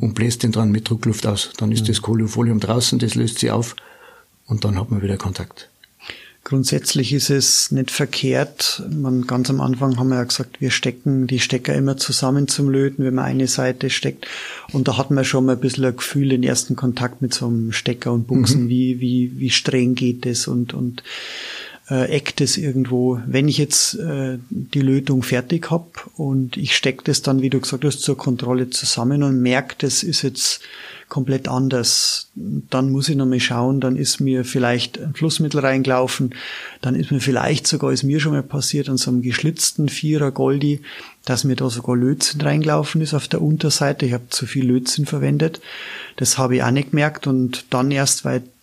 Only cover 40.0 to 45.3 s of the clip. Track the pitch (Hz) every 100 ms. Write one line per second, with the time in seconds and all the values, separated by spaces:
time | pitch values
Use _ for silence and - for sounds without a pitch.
40 | 151 151 139 135 135 139 147 143 - -
41 | - - - 120 139 123 131 117 123 123
42 | 127 143 - 147 147 151 156 151 147 160
43 | 156 147 - 165 156 156 156 - 143 143
44 | 131 120 123 - 120 139 127 127 127 -
45 | 143 143 139